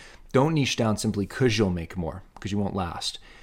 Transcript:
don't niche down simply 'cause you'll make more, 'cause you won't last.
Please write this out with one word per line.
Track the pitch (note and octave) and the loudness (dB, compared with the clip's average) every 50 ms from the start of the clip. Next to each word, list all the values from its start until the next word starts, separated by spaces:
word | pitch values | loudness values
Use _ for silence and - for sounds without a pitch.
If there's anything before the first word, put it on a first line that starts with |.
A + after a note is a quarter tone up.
| - - - - - - - | -20 -20 -20 -20 -14 0 2
don't | B2+ C3 D#3 E3 | 4 4 4 4
niche | D#3 C3+ A2+ - | 2 0 0 0
down | - B2 A2 G#2+ | 0 2 2 2
simply | G#2 - A2 G2 G2+ G2 | 2 0 -2 0 0 -2
'cause | F#2 - - C3 B2 A2 | -4 0 2 2 4 4
you'll | G#2+ A2 F#2+ | 4 2 2
make | F2+ F2 E2 - - | 2 -2 -4 -6 -6
more, | F#2 F2 D#2 D#2+ F#2+ - - - - | -6 -6 -6 -6 -8 -14 -18 -18 -14
'cause | - G2 G2+ | -8 -4 -2
you | G2+ | -2
won't | G2+ F#2+ - | -2 -2 -2
last. | G2 F2+ F2 - - - - - - - - - - | -2 -4 -4 -6 -6 -8 -8 -8 -10 -14 -20 -20 -20